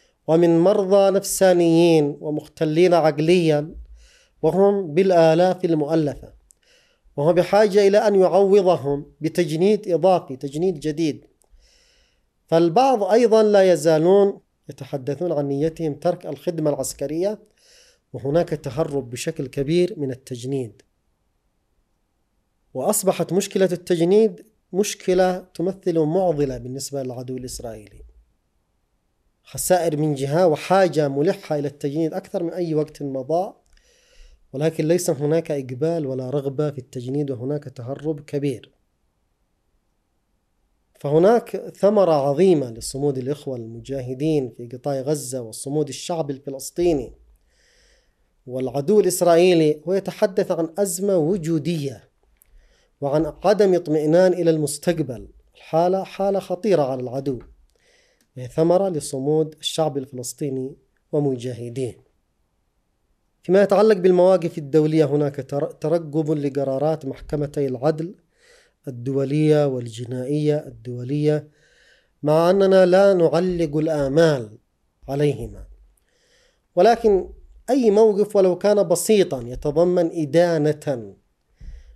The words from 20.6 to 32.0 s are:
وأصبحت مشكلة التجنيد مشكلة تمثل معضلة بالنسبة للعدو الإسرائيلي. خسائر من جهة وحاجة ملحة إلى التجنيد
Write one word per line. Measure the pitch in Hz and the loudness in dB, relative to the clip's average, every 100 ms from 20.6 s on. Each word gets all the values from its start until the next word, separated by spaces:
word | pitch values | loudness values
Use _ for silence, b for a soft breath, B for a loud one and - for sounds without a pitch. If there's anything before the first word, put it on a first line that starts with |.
| 117 98 _ _ _ _ _ _ _ _ _ _ _ _ _ _ _ _ _ _ _ | -8 -12 _ _ _ _ _ _ _ _ _ _ _ _ _ _ _ _ _ _ _
وأصبحت | 131 143 208 185 170 165 | -6 -2 2 2 2 0
مشكلة | 175 196 208 190 | -2 0 0 0
التجنيد | 175 - 175 170 208 220 175 - _ _ | 0 -2 0 4 4 4 0 -20 _ _
مشكلة | 180 208 - - 185 185 185 185 | -4 -4 -4 -2 2 2 0 -8
تمثل | - 175 190 - 165 | -6 -6 -4 -2 0
معضلة | 151 175 185 151 143 127 | 0 0 0 0 -2 -4
بالنسبة | 123 131 139 139 | -10 -12 -10 -10
للعدو | 131 123 127 127 | -10 -10 -12 -12
الإسرائيلي. | 123 - 120 110 104 - - _ _ _ _ _ _ _ _ _ _ _ _ _ | -12 -14 -14 -14 -20 -20 -20 _ _ _ _ _ _ _ _ _ _ _ _ _
خسائر | _ 131 - 180 165 147 | _ -8 0 2 2 2
من | 156 | 0
جهة | 139 139 151 180 | -2 -2 2 2
وحاجة | 151 - 190 185 147 147 | 2 2 2 2 2 -2
ملحة | 139 156 190 - 151 | 0 -2 -2 -4 -4
إلى | 143 | -6
التجنيد | 143 147 143 | -6 -6 -2